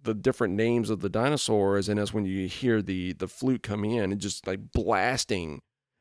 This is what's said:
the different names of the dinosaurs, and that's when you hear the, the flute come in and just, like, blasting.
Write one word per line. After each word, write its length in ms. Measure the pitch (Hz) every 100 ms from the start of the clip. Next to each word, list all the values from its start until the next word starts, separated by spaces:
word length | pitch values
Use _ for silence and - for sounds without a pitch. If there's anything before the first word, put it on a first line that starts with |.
the 120 | 113
different 400 | 107 127 - 107
names 340 | 101 113 120 107
of 100 | 101
the 80 | 98
dinosaurs, 760 | 110 131 147 - 107 98 101 95
and 80 | 104
that's 140 | 101
when 100 | 107 98
you 220 | 95 92
hear 320 | - 127 110
the, 300 | 92 92 90
the 140 | - 92
flute 340 | - 131 120
come 220 | - 104
in 280 | 104 117 95
and 80 | 101
just, 260 | 101 - -
like, 260 | 98 107
blasting. 880 | 120 101 101 113 131 - 98 82 71 - _ _ _